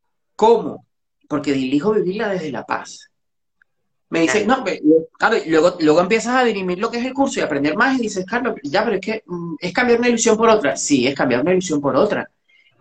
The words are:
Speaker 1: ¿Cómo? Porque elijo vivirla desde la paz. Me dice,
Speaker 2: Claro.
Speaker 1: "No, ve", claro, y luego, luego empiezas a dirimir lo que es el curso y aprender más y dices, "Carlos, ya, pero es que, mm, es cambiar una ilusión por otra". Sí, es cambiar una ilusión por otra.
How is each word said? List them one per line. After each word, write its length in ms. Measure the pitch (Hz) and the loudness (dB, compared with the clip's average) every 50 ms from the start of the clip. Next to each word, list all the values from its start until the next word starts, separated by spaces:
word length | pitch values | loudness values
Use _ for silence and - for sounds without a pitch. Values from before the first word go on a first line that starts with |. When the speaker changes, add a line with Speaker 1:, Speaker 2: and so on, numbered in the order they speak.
| _ _ _ _ _ _ _ - | _ _ _ _ _ _ _ 2
Speaker 1:
¿Cómo? 480 | 214 226 233 202 170 135 104 - _ _ _ _ _ _ _ _ _ - | 4 4 4 4 2 -4 -10 -10 _ _ _ _ _ _ _ _ _ -6
Porque 260 | 151 143 143 147 139 | -6 -4 -2 -2 -2
elijo 400 | 135 131 127 139 147 165 214 214 | -2 -2 0 -2 0 0 0 0
vivirla 360 | 202 175 180 196 214 226 202 | 0 0 -2 -2 -4 -4 -4
desde 220 | 196 180 156 151 | -4 -4 -6 -6
la 140 | 123 107 - | -8 -8 -8
paz. 440 | - - - - - - - - _ _ _ _ _ _ _ _ _ _ _ _ _ _ _ _ _ _ _ _ - | -6 -8 -8 -8 -12 -18 -20 -20 _ _ _ _ _ _ _ _ _ _ _ _ _ _ _ _ _ _ _ _ -6
Me 120 | 160 165 | -2 0
dice, 240 | 165 160 214 208 202 | 2 2 2 2 2
Speaker 2:
Claro. 20 | 214 | 2
Speaker 1:
"No, 160 | 269 269 - | 0 0 0
ve", 180 | 185 160 - - 151 160 160 - - _ - | -6 -6 0 4 4 4 4 4 -2 _ -2
claro, 160 | 180 214 226 196 | 0 0 0 0
y 120 | - 160 | -2 2
luego, 260 | 160 156 156 180 180 - | 2 4 4 4 2 2
luego 180 | 156 151 151 170 | 2 4 4 4
empiezas 340 | 185 185 220 226 220 233 247 | 4 2 0 0 0 0 2
a 80 | 262 254 | 2 2
dirimir 340 | 233 202 196 185 180 180 185 | 2 0 -2 -2 -4 -4 -2
lo 100 | 220 214 | -4 -4
que 80 | 233 240 | -4 -4
es 60 | 240 | -6
el 80 | 262 262 | -6 -2
curso 260 | 262 277 - - 196 | 0 -2 0 0 -4
y 40 | 156 | -4
aprender 320 | 143 143 139 139 151 160 | -2 -2 -2 0 -2 0
más 220 | 202 247 269 262 247 | 2 0 2 2 0
y 40 | 226 | -2
dices, 220 | 208 - 185 185 | -4 -4 -6 -6
"Carlos, 300 | - 226 247 262 226 - - - | -4 -4 -4 -4 -4 -6 -6 -8
ya, 200 | 143 143 196 220 | -4 -2 -2 -2
pero 100 | 240 202 | 0 -2
es 60 | 185 | -4
que, 220 | - 214 220 214 _ | -4 -6 -8 -8 _
mm, 300 | - 175 175 170 170 160 - | -10 -10 -8 -8 -8 -10 -8
es 140 | 175 175 170 | -8 -6 -2
cambiar 260 | 254 247 240 233 233 | -2 0 2 2 2
una 80 | 247 247 | 2 0
ilusión 280 | 240 226 - 226 214 214 | 0 2 2 2 2 2
por 120 | 233 226 | 4 4
otra". 280 | 214 214 - - 127 - | 4 4 2 -2 -4 -4
Sí, 280 | - - 143 127 120 135 | -2 0 0 2 2 0
es 80 | 143 | 0
cambiar 260 | - 156 135 117 127 | 0 0 0 0 0
una 100 | 139 175 | 0 2
ilusión 300 | 185 185 180 - 156 143 | 0 0 0 -2 -4 -2
por 140 | 139 139 120 | -2 0 2
otra. 340 | 143 190 214 - 123 - - _ _ _ _ _ _ _ _ _ _ | 2 2 2 0 -4 -6 -8 _ _ _ _ _ _ _ _ _ _